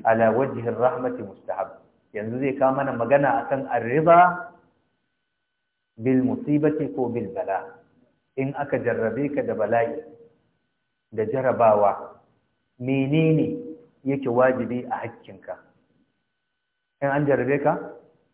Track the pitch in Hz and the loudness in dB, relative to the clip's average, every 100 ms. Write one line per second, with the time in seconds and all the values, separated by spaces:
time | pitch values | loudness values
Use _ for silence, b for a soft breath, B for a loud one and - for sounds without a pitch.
0 | 113 113 113 113 135 113 117 110 123 127 | 0 4 4 2 0 -2 -6 0 0 0
1 | 127 - 101 95 - 92 95 - _ _ | -6 -8 -12 -14 -10 -8 -8 -12 _ _
2 | _ 107 110 123 135 - 131 139 147 120 | _ -10 -8 -4 -4 2 0 2 -2 -2
3 | 117 143 139 117 - 139 131 123 113 143 | 2 4 4 0 -2 -4 -2 -4 0 2
4 | 160 170 180 - - - _ _ _ _ | 6 8 8 2 -10 -20 _ _ _ _
5 | _ _ _ _ _ _ _ _ _ - | _ _ _ _ _ _ _ _ _ -6
6 | 117 131 127 107 - 147 156 151 139 135 | 0 2 2 -2 0 2 2 0 -4 -4
7 | 117 117 98 98 92 95 - - _ _ | -4 -4 -6 -6 -6 -6 -8 -18 _ _
8 | _ _ _ - 135 143 143 131 117 110 | _ _ _ -6 -4 -4 -4 -2 -2 -2
9 | 113 127 143 143 113 110 - 117 117 - | -2 -2 -4 -4 -4 -2 0 0 0 -4
10 | - - - _ _ _ _ _ _ _ | -12 -20 -20 _ _ _ _ _ _ _
11 | _ 110 107 131 131 107 113 104 101 98 | _ -6 -4 0 0 4 4 6 2 0
12 | - - _ _ _ _ _ _ 123 135 | -10 -20 _ _ _ _ _ _ -4 -2
13 | 135 156 160 156 - - - - _ _ | 2 2 4 2 0 -4 -12 -16 _ _
14 | 135 139 131 120 127 127 110 123 - 104 | -4 -4 0 4 4 2 -4 -6 -6 -8
15 | 113 - - 95 - 90 _ _ _ _ | -10 -14 -20 -20 -16 -16 _ _ _ _
16 | _ _ _ _ _ _ _ _ _ _ | _ _ _ _ _ _ _ _ _ _
17 | 139 143 139 127 123 143 147 175 - - | -2 0 2 2 2 0 0 -2 -6 -16
18 | _ _ _ | _ _ _